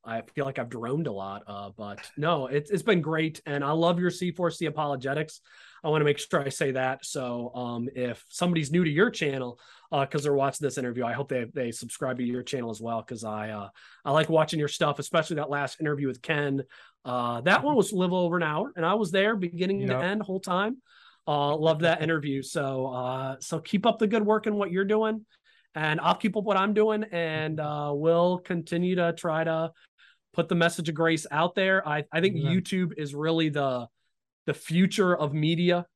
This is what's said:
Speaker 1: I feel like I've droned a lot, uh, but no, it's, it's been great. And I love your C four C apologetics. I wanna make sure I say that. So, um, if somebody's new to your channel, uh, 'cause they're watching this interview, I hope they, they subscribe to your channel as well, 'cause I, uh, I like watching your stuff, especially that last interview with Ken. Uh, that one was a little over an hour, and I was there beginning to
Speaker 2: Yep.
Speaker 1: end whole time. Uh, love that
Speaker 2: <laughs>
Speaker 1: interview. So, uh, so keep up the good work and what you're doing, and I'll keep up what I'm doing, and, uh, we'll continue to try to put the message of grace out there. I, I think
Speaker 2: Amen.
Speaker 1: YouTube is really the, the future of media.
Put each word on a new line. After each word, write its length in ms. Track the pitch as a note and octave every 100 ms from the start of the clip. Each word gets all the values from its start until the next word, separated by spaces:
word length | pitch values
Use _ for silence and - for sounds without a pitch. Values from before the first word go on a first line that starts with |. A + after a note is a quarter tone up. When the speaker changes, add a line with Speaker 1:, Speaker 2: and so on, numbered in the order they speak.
Speaker 1:
I 180 | - A2+ -
feel 120 | - C3+
like 120 | C3+
I've 120 | A#2+
droned 360 | A#2 A#2 C#3+ D3+
a 40 |
lot, 320 | G2 G2 G2+ -
uh, 240 | G2+ G2+ G2+
but 220 | G#2 G2+ - -
no, 300 | D3+ E3 B2+
it's, 240 | C#3+ D3
it's 100 | G3+
been 200 | - F#3
great. 380 | D3+ D#3+ D#3+ D#3 -
And 180 | C#3+
I 80 | C#3+
love 280 | D#3+ E3+ F3
your 100 | F3+
C 220 | - F3+
four 180 | E3+ E3+
C 140 | D#3+ D#3+
apologetics. 760 | C3 D3 C3+ C3 C#3+ D#3 - _ - - -
I 60 | D#3
wanna 160 | D#3 D3
make 120 | D3
sure 240 | - E3
I 60 | C#3
say 220 | - C#3+
that. 340 | C3 C3 C3+ -
So, 460 | D3 B2+ A#2+ A#2+ B2
um, 320 | B2 A#2+ A#2+ B2+
if 280 | B2 A#2+ -
somebody's 420 | - F3 E3 C#3
new 120 | E3+
to 60 | E3
your 200 | D3 A#3
channel, 480 | - D3+ C3+ B2 B2 - - _
uh, 140 | D3 C3+
'cause 160 | D3+
they're 100 | C#3+
watching 320 | C#3 C#3 - C#3+
this 140 | C#3
interview, 240 | B2 A#2+ A#2
I 80 |
hope 160 | A#2+ C#3
they, 160 | B2+ A#2
they 180 | D3 B2
subscribe 460 | A#2 A#2+ - C3 B2+
to 60 |
your 180 | B2 B2
channel 300 | A#2+ C3+ A#2
as 100 | G#2+
well, 200 | A2+ A2+
'cause 200 | A2 A#2
I, 260 | A2 G#2+ G#2+
uh, 180 | G#2+ G2 - - - -
I 60 |
like 160 | D3+ D#3
watching 280 | D#3+ D#3 D#3+
your 80 | D3
stuff, 280 | - D#3 C#3
especially 360 | C#3 E3+ D#3 D#3
that 140 | C3+
last 280 | C#3+ C#3 -
interview 280 | D#3 D3 C#3
with 140 | B2
Ken. 420 | - D3+ C#3+ C3+ - - - _ C3
Uh, 360 | B2 A#2+ A#2+
that 220 | C#3+ A3+
one 120 | C#4 C#4
was 160 | G3
a 40 | F#3+
little 220 | F#3 F3+
over 200 | F3 F3
an 60 |
hour, 280 | D#3+ D#3 G#3+ F3
and 80 | E3
I 80 | G#3
was 160 | G3
there 240 | F#3+ G#3 A3+
beginning 460 | F3 E3+ F3+ D3 C3
to 60 |
Speaker 2:
Yep. 100 | B2+
Speaker 1:
end 180 | F3 G#3+
whole 160 | G3 F#3+
time. 420 | F#3 F3+ G#3 C4 _ - - _ -
Uh, 280 | D3 C#3+ D3+
love 240 | D#3+ D#3
that 200 | E3 D#3+
Speaker 2:
<laughs> 20 |
Speaker 1:
interview. 380 | D#3 E3 C#3+ C3+
So, 460 | C3 - C3+ C3 C3
uh, 480 | B2+ B2+ C3 C3+ C3+
so 200 | - D#3+
keep 260 | - G3+ A#3
up 140 | -
the 80 | G#3+
good 180 | A3 G#3
work 220 | G#3+ A3
and 80 | G#3
what 160 | G3
you're 140 | F3+ G3
doing, 400 | G#3+ A3 A3 - _ _ _ _ D#3
and 240 | D#3 D#3
I'll 160 | D#3 -
keep 200 | A3 G#3+
up 60 |
what 140 | G#3 F#3+
I'm 160 | G3+
doing, 300 | G#3 G#3+ G#3+
and, 560 | G#3+ E3+ E3 D#3 D#3 D#3
uh, 320 | D3+ D3 D3
we'll 460 | D3 D#3+ E3+ F3 F3+
continue 560 | - F3 E3 F3 F3+ F3+
to 180 | E3+
try 300 | E3+ F3 D#3
to 280 | E3 D#3+ D#3+ _ _ _ - _ _
put 140 | - E3
the 80 | F3+
message 320 | E3 E3+ E3
of 80 | D#3
grace 300 | E3 D#3+ -
out 260 | D3 F3 G3+
there. 300 | F#3+ F#3+ D#3
I, 200 | D3+ D3
I 120 | D#3+
think 160 | F#3+ E3+
Speaker 2:
Amen. 180 | D#3 F3+
Speaker 1:
YouTube 380 | F3+ F#3+ F3 D3
is 160 | D3
really 360 | C#3+ D#3 E3 D#3+
the, 380 | C#3+ C#3 B2 A#2 _ _ _ _ _ -
the 80 |
future 600 | D3+ - E3 G3 G3+ F#3 F3+
of 160 | D3+
media. 520 | D#3 D#3 E3+ F3 F3 F3